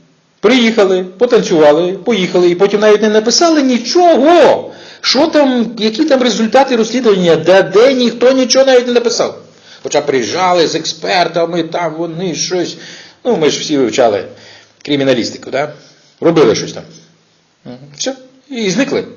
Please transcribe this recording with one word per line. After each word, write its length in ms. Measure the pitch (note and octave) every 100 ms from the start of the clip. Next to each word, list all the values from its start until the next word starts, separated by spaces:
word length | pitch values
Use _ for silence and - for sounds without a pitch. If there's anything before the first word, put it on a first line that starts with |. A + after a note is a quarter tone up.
| _ _ _ _
Приїхали, 640 | G3 B3+ A3+ A3 F#3+ F#3
потанцювали, 920 | F#3 - B3 G#3+ - E3+ D3+ D3+ F3+
поїхали, 560 | F#3 - G#3+ F3+ F3+ F3+
і 60 | F3
потім 240 | G3+ G3+
навіть 220 | G#3+ G#3
не 80 | G#3+
написали 520 | G#3+ A3 - E4+ D#4
нічого. 1080 | C4 A#3+ A3+ F4 F4 C#4+ C#4 F4 E3+ - - - - -
Що 260 | - B3 D#4+
там, 480 | D4+ C4+ B3 A3 -
які 260 | A3 A3 D#4
там 160 | C4
результати 540 | B3 G3 A3 C4 C4+ A#3+
розслідування, 600 | A3 B3 A#3+ F#3+ F3 D#3
де, 280 | D#3+ F#3+
де 300 | F3+ G3 B3+
ніхто 380 | B3+ A#3+ - A#3+
нічого 340 | C4 B3+ C4 C4+
навіть 220 | B3 A#3+
не 60 |
написав. 480 | A#3+ A#3 - A#2 - - _ - -
Хоча 180 | C3 D3
приїжджали 680 | C#3 C3+ G#2 D3+ F#3 F3+ D#3
з 80 | D#3+
експертами, 880 | D#3+ - - F#3+ E3+ E3 E3 E3+
там 320 | D#3+ E3+ E3+ D#3
вони 400 | E3+ D#3+ F#3+ C#3
щось. 420 | - F3+ D#3+ - - - - _
Ну, 140 | C4 G3+
ми 120 | D3+
ж 100 | -
всі 180 | - D3
вивчали 480 | B2 A#2+ A#2 G2+ - - - - _ _
криміналістику, 680 | - C#3+ C3+ B2 F#2 A2 -
да? 220 | B2+ D3 - - _ _ -
Робили 340 | D#3+ E3 A#2+ F2+
щось 180 | -
там. 100 | - - - _ _ _ _ _ _ C#3+
Мгм. 120 | B2 D3 -
Все. 180 | B3+ C4 - _ -
І 200 | B3 G3+
зникли. 360 | F3+ - G#2 -